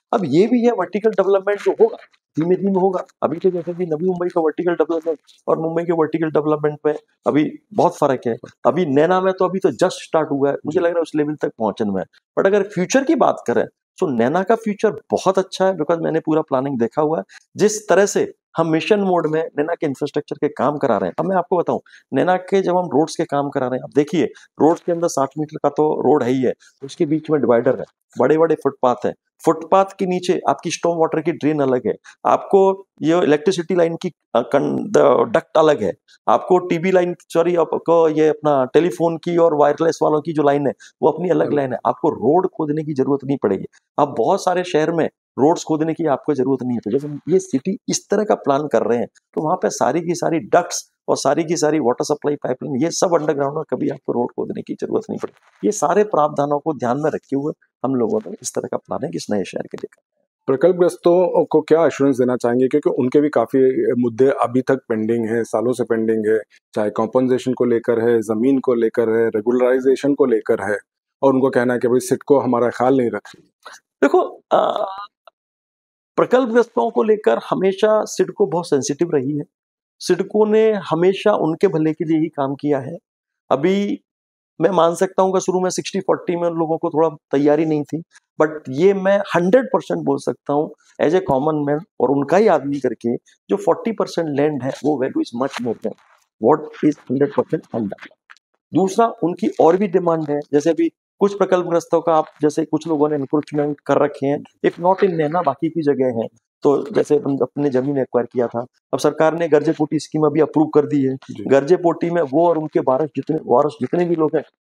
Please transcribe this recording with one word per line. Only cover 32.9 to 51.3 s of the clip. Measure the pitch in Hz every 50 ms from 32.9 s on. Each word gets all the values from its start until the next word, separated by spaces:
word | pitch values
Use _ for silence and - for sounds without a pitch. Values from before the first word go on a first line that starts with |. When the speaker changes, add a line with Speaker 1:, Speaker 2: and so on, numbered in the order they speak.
| _ -
Speaker 1:
ये | 139 151 165 175 180
electricity | 131 151 147 147 196 185 - 170 - 190
line | 175 170 165 165
की, | 165 - 180 - _ _ _ -
अ, | 113
कन-, | 123 - - 139 143 147 139 131
द-, | 117 - 202 147 147 143 127 127 120 120
duct | 107 160 - _ - 151
अलग | 165 - 143 - 107
है, | 90 85 _ _ _ _ _ _ -
आपको | 107 - - - 190 180
टीवी | 180 180 170 170 160 190
line, | 185 180 180 175 175 -
सॉरी, | - - - 170 160 175 175
आपको | 170 160 156 - 165 - - 165 170 165 160
ये | 151 151 156 156
अपना | 151 151 - 151 147 139 127
telephone | 123 - 147 165 180 - - 165 170 165 160
की | - 175 175 170
और | 170 170 151
wireless | 147 147 147 147 143 160 165 151 - 160
वालों | 156 151 151
की | 143 160 160
जो | 147 147
line | 143 139 147 143 131
है, | 104 _ - - _ -
वो | - 160
अपनी | 147 160 175 180
अलग | 160 147 - -
Speaker 2:
अलग। | -
Speaker 1:
लाइन | 147 139 131 123
है। | - -
आपको | 113 123 - - 160
road | 117 98 95 123 151 180 185 180
खोदने | - - 165 147 147 156 156
की | 147 156
जरूरत | 131 131 135 143 139 -
नहीं | 139 143 131
पड़ेगी। | - 107 98 95 - - _ _ _ _ _ -
अब | 147 143 123 -
बहुत | 113 143 185 196 -
सारे | 185 180 180 175
शहर | 180 - 147 156 160
में | 170 165 143 - - _ _ _ _ -
roads | 127 151 175 208 -
खोदने | - 160 151 156 165 156
की | - 170
आपको | 156 135 123 - - 151
जरूरत | 123 127 135 135 127 127
नहीं | 127 123 113
है। | - 104
तो | 101 143
जब | 147 147
हम | 147 139 - -
ये | 170 185
city | 190 - - 135 - 190 196 - _ -
इस | 175 - - -
तरह | 202 202 214
का | 208 208
प्लान | - - 151 139 139 156 -
कर | - 113 107
रहे | 104 117 120
हैं, | 113 - _ _ _ _ -
तो | -
वहाँ | 160 151 180 180
पे | - 202
सारी | - - 113 120 131 170
की | 170 165 175
सारी | 147 - 156 165 160
ducts | 110 98 - 170 160 - - - - _ _ _ _ -
और | 139 131
सारी | - 135